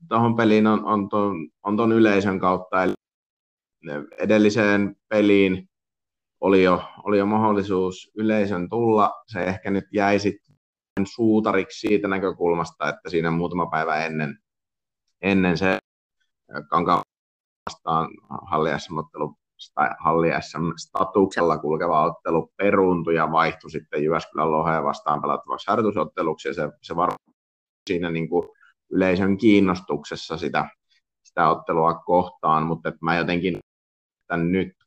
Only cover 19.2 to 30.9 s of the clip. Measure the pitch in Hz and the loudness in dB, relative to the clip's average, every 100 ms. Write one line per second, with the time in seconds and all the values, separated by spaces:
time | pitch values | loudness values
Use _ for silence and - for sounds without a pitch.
19.2 | 76 - _ _ - - 69 - 82 82 | -10 -10 _ _ -10 -4 -4 -2 -2 0
20.2 | 82 69 - 78 82 - - 98 92 104 | 0 -2 -6 -6 -6 -6 -8 -6 -2 2
21.2 | 95 - 85 78 73 78 87 78 82 80 | 2 2 0 0 -2 -2 0 0 0 -2
22.2 | - 82 80 - 98 101 92 87 82 82 | -2 -2 -2 -2 0 4 2 2 0 0
23.2 | 78 82 80 78 76 78 - 78 76 82 | 0 2 0 -2 -10 -14 -8 -4 -2 -2
24.2 | - - 80 78 82 80 71 71 78 73 | -4 -4 0 0 0 0 -2 -4 -4 -2
25.2 | 73 69 - 65 - 107 107 82 78 - | -2 -4 -6 -8 -2 -2 0 -2 -4 -4
26.2 | 82 78 - 85 73 - - 82 87 - | -4 -4 -6 -6 -8 -10 -10 -4 -2 -4
27.2 | _ _ _ _ _ _ - 90 87 82 | _ _ _ _ _ _ -6 -4 -4 -4
28.2 | 80 85 82 _ _ _ _ 92 92 90 | -2 -2 -4 _ _ _ _ 0 2 2
29.2 | 98 98 113 101 95 90 - 71 - 80 | 0 2 4 4 4 0 -4 -8 -6 -12
30.2 | - 82 76 76 80 - _ | -8 -8 -4 -4 -4 -8 _